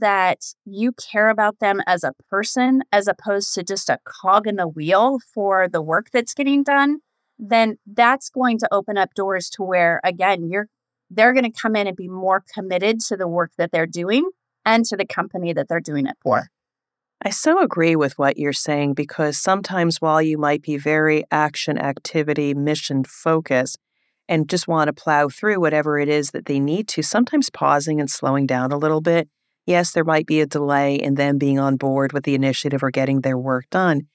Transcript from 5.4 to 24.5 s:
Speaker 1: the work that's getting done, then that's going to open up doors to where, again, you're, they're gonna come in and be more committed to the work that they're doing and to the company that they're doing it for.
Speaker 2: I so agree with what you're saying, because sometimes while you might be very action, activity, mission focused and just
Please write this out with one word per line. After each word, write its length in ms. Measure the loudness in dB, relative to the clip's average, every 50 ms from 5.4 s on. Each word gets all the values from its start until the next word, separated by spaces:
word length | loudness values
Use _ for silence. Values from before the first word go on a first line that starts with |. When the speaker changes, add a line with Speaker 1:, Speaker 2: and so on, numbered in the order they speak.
| -2 0 2 2 2 2
Speaker 1:
the 140 | 0 -4
work 280 | -2 0 -2 -2 -2 _
that's 220 | -4 -4 -4 -2 -6
getting 280 | -4 0 2 2 2
done, 360 | 2 2 2 2 4 2 0 -4 _ _ _ _ _ _ _ _
then 400 | -4 0 2 2 2 2 -2 _ _
that's 420 | -8 0 4 4 4 4 2 -4 -10
going 300 | -4 -2 0 0 0 0
to 100 | -2 0
open 260 | 0 -2 -2 -2 0 0
up 160 | 0 -2 -2
doors 360 | -4 -2 -2 -2 -4 -6 -8
to 120 | -8 -8 -4
where, 360 | 0 2 2 4 2 2 2 -2
again, 440 | -2 -2 0 0 0 0 0 -2 -4
you're, 200 | -4 -4 -6 _ _ _ _ _ _ _ _ _
they're 220 | 2 4 4 6
gonna 180 | 6 4 0 0
come 240 | -4 -4 -2 0 0
in 120 | 0 0 -2
and 80 | -4
be 120 | -8 -10 -10
more 360 | -8 -4 0 0 0 0 _ _ -12
committed 460 | -10 -6 -4 -2 0 2 0 0 0
to 160 | -2 -6 -4
the 100 | -4 -4
work 240 | -2 0 -2 -2 -2 _ -4
that 140 | -4 -2
they're 140 | 0 -2 -2
doing 440 | -2 -4 -6 -2 0 0 0 0 0 -6 _ _ _ _ _ 0
and 200 | 2 2 2 2
to 120 | 0 -2
the 100 | -4 -4
company 460 | -4 -2 -6 -6 -4 -6 -6 -4 -2 -2
that 140 | -2 -2 -2
they're 120 | -4 -4
doing 260 | -4 -4 -4 -4 -4
it 100 | -4 -6 _
for. 260 | -2 0 0 0 -2 -6 _ _ _ _ _ _ _ _ _ _ _ _ _ _
Speaker 2:
I 80 | -6 -6
so 300 | -4 0 2 2 4 4
agree 340 | 2 0 0 2 2 2 4
with 220 | 2 0 -2 0 0
what 180 | 0 0 0
you're 160 | 0 -2 -4
saying, 420 | -2 -4 -4 -2 0 0 0 0 0
because 440 | -2 -4 -6 -4 -2 -2 -2 -2 -2
sometimes 600 | 0 0 0 0 -2 -4 -2 0 0 0 0 0
while 200 | 0 2 2 2
you 160 | 2 2 0 0
might 240 | 0 0 0 0
be 140 | -2 -6 -6
very 480 | -4 0 0 2 2 4 4 2 0 0 0
action, 480 | 0 0 0 0 -2 -6 -4 -4 -4 -2
activity, 760 | -2 -4 -6 -6 _ -4 -4 -2 -2 0 0 0 0 -2 0
mission 480 | 0 0 0 -2 -2 -4 -2 -2 -2 -2
focused 760 | -4 -8 -4 0 0 0 0 0 0 0 0 0 -2 -6 -14 _ _ _ _ _ _ _ _ _ -2
and 200 | 0 0 0
just 180 | 0